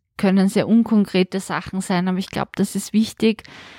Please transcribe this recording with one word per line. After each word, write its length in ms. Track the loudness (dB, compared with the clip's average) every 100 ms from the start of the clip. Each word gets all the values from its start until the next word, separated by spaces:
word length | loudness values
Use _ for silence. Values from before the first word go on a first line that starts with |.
| _ -2
können 320 | 2 4 2
sehr 180 | 2 2
unkonkrete 720 | 2 4 2 2 2 0 -2
Sachen 420 | -6 -8 -6 -8
sein, 280 | -2 -2 0
aber 100 | -4
ich 120 | -6
glaub, 260 | -8 -8 -4
das 180 | -4
ist 180 | -4 -2
wichtig. 520 | 0 0 0 0 0 -8 -20 -20